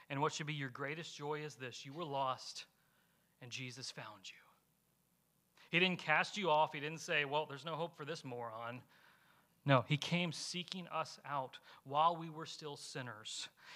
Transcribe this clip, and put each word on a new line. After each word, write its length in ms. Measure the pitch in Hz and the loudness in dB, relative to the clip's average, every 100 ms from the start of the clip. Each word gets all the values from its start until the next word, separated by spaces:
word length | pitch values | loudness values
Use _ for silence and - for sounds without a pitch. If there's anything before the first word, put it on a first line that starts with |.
| - | -6
and 120 | 139 | 2
what 120 | 151 | 2
should 140 | - 151 | 2 -2
be 60 | |
your 160 | 151 135 | -2 -4
greatest 460 | 123 135 156 160 - | -4 -4 -4 -8 -6
joy 260 | 147 151 | -4 -4
is 140 | 151 131 | -6 -8
this: 300 | 127 - 139 | -10 -8 -10
you 80 | |
were 120 | 143 165 | -6 -2
lost 600 | 139 135 123 - - - _ _ _ _ _ _ _ | 0 2 0 -4 -10 -12 _ _ _ _ _ _ _
and 80 | 127 | -10
Jesus 400 | 117 127 120 117 | -8 -8 -8 -10
found 360 | - 113 101 - | -10 -12 -12 -16
you. 120 | - - _ _ _ _ _ _ _ _ _ _ _ - | -18 -20 _ _ _ _ _ _ _ _ _ _ _ 0
He 80 | 165 | 4
didn't 200 | 185 180 | 6 4
cast 360 | - 156 185 214 | 4 4 4 2
you 120 | 180 | 4
off. 240 | 151 151 | 6 6
He 60 | 151 | 2
didn't 200 | 147 160 | -4 -4
say, 260 | - 156 143 | 0 2 2
"Well, 200 | 147 147 | 2 0
there's 200 | 139 156 | -4 -4
no 100 | 151 | -4
hope 200 | 165 165 | -4 -6
for 100 | 143 | -8
this 180 | 160 | -6
moron." 580 | 135 123 117 110 117 123 - - - _ _ _ _ _ 139 | -6 -6 -6 -6 -6 -8 -12 -20 -20 _ _ _ _ _ 6
No, 180 | 131 - | 6 6
he 100 | 147 | 2
came 340 | - 175 175 | 2 0 0
seeking 560 | - - 180 170 190 170 | -2 -6 -6 -6 -8 -4
us 320 | 160 156 - 135 | -4 -4 -6 -6
out 340 | 143 127 - - - | -4 -4 -8 -18 -16
while 320 | 135 143 165 165 | 0 6 8 6
we 140 | 165 | -2
were 160 | 156 160 | -8 -10
still 320 | - 151 143 | -8 -8 -8
sinners. 720 | - 147 123 107 110 - - - - | -6 -6 -4 -6 -8 -6 -8 -10 -20